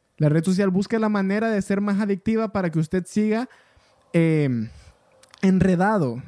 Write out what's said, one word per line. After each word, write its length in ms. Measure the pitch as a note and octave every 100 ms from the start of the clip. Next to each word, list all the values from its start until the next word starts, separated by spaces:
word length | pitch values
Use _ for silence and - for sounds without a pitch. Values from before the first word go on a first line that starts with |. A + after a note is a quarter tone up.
| _ _
La 120 | D3+
red 140 | D#3
social 260 | D#3+ F#3 G3+
busca 300 | F#3 G3+ A3+
la 100 | G#3+
manera 400 | G#3 F#3+ G3+ A3+
de 120 | G#3
ser 200 | - G3
más 180 | G#3 G3
adictiva 500 | G#3 G3 - A3 A3+
para 200 | G3+ F3
que 100 | D#3
usted 260 | D#3 F#3 F3
siga, 420 | G#3 G#3+ A3 B3+ - _ _ _ _ _
eh, 540 | E3+ E3 D#3 C#3+ A#2 A2 - - _ _ _ _ - F#3+
enredado 760 | F#3 F#3 F3 G3 G#3+ C3+ A#2+